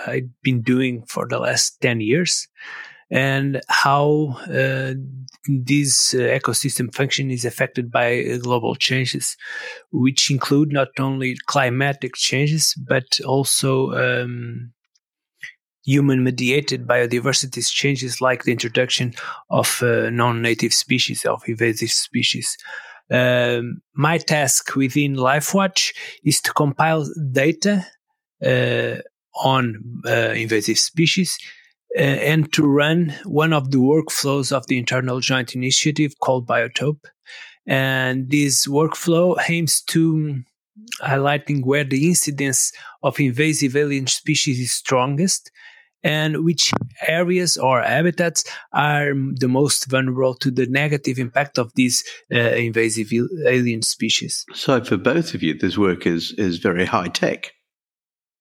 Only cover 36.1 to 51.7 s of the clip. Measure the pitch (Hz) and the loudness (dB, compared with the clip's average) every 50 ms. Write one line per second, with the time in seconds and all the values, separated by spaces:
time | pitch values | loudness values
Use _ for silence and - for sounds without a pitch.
36.1 | - - - 135 131 127 123 120 120 120 117 120 - - 127 147 151 - _ - | 0 -4 0 0 0 0 0 0 0 0 0 -2 -4 -4 -2 -2 -2 -4 _ -20
37.1 | _ _ _ - - - - - - _ _ - 139 135 135 135 131 131 131 127 | _ _ _ -20 -20 -20 -20 -20 -20 _ _ -2 0 0 0 0 0 0 0 0
38.1 | 127 131 131 127 147 147 143 139 131 - - 139 139 147 160 156 - - - 170 | 0 -2 -2 0 2 2 2 2 2 0 0 0 2 2 2 2 0 -4 0 2
39.1 | 165 165 180 180 170 - - - 170 170 165 143 - - - - - 165 160 165 | 2 4 4 4 2 0 0 0 0 0 0 0 0 -2 -2 0 2 2 4 4
40.1 | 156 156 151 151 139 131 123 _ _ _ _ _ _ 214 220 - - - - 147 | 2 2 0 -2 -4 -6 -8 _ _ _ _ _ _ -20 -16 -16 -14 -8 -4 -2
41.1 | 135 139 139 143 147 143 - - 147 139 123 131 139 147 143 131 135 135 151 180 | 0 2 2 2 2 0 0 -2 -2 0 2 2 2 2 2 0 0 2 2 4
42.1 | 175 156 - 151 143 135 143 135 131 - - - - - - - - _ - 143 | 2 2 0 -2 -2 -2 -2 0 0 0 0 -2 -4 -10 -20 -20 -18 _ -2 -2
43.1 | - - 143 131 117 127 156 156 151 - 147 131 123 147 147 143 139 135 135 123 | 0 2 0 0 2 2 2 2 2 2 0 0 2 2 0 2 0 -2 -2 -2
44.1 | - - - - 151 127 - 147 127 123 127 120 - - - - 135 123 127 139 | -4 -4 0 0 0 0 2 0 0 0 -2 -2 -4 -4 -2 0 2 2 2 2
45.1 | 143 143 185 190 - - - - _ - - - - - _ _ _ _ - - | 2 0 2 0 0 -2 -4 -12 _ -20 -20 -20 -20 -20 _ _ _ _ -2 -2
46.1 | 151 156 156 156 151 156 165 170 160 139 - - - - - 123 - - - - | 0 2 0 0 0 2 2 0 2 2 0 0 0 -2 -4 -4 -8 -6 -2 0
47.1 | 160 170 180 175 185 180 180 165 - - 131 131 131 120 113 117 120 143 165 175 | 2 2 2 2 2 0 2 0 -2 0 2 2 2 2 2 2 2 2 2 0
48.1 | 160 - 175 170 165 - - - - - - _ - - 143 147 147 147 147 143 | 2 2 0 0 0 -2 -6 -6 -10 -16 -16 _ -2 0 2 2 2 2 0 0
49.1 | 139 139 135 135 135 127 131 127 127 131 147 131 - - - 131 127 131 131 131 | 0 0 -2 -2 -2 0 0 2 4 4 4 2 2 -2 -2 0 0 0 0 0
50.1 | 127 131 131 131 123 - - 135 123 131 127 120 131 139 147 151 147 143 - 135 | 0 2 0 0 0 0 -2 -2 0 0 0 0 2 0 2 2 0 -2 -2 -2
51.1 | 123 127 127 120 - 139 147 143 - 131 120 113 | -2 -2 -4 -2 0 -2 -2 0 -2 -4 -4 -2